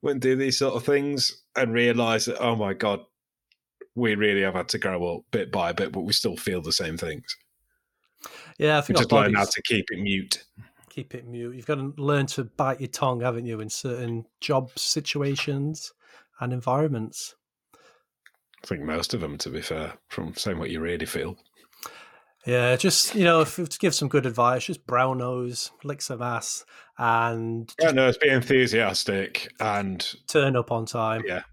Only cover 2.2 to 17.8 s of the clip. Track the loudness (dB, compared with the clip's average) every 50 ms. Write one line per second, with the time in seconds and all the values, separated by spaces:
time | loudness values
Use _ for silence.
2.2 | 0 -2 -2 0 0 0 2 2 0 -2 -2 0 0 0 0 0 -4 _ _ _
3.2 | _ _ _ _ _ _ _ _ _ _ _ _ -20 _ _ -2 0 0 2 2
4.2 | 2 2 4 4 2 2 0 -2 -4 -4 -4 -4 -2 -2 -2 -2 -2 -2 -4 -6
5.2 | -8 _ -2 -2 -2 -2 -2 -2 0 0 0 -2 -4 -4 -2 -6 -2 0 0 0
6.2 | 0 -2 -4 -4 -4 -4 -4 -4 -2 -2 -2 -2 -2 -4 -6 -6 -6 -6 -8 -10
7.2 | -10 -12 -14 _ _ _ _ _ _ _ _ _ _ _ _ _ _ _ _ _
8.2 | -20 -18 -18 -18 -20 -20 -6 _ 2 4 4 4 2 2 2 2 4 6 6 6
9.2 | 6 6 4 4 2 2 0 -4 -2 0 0 0 0 -2 -6 -6 -2 -2 -2 -2
10.2 | -2 -4 -6 -8 -8 _ _ -20 -20 _ _ _ -20 _ -14 -14 -14 _ -14 -16
11.2 | -14 -12 -12 -10 -10 -10 -12 -12 -4 -4 -4 -2 -4 -6 -6 -4 0 2 2 2
12.2 | 2 0 -2 -6 -6 -6 _ -2 0 0 0 -2 -6 -8 -4 0 0 0 0 0
13.2 | 0 -2 -2 -2 -4 -6 -6 -6 -6 -8 -8 -8 -6 -6 -6 -4 -4 -4 -4 -6
14.2 | -8 _ _ _ -4 0 0 0 0 -2 _ -6 -2 -2 -2 -2 -2 -4 -2 -2
15.2 | 0 0 0 -2 -2 -2 -2 -2 -2 -4 -4 -6 -10 -16 _ _ _ _ -20 -20
16.2 | _ _ _ -8 -4 -4 -4 -2 0 0 2 2 2 2 0 -2 -4 -6 -8 -12
17.2 | -12 -12 -14 _ _ _ _ _ _ _ _ _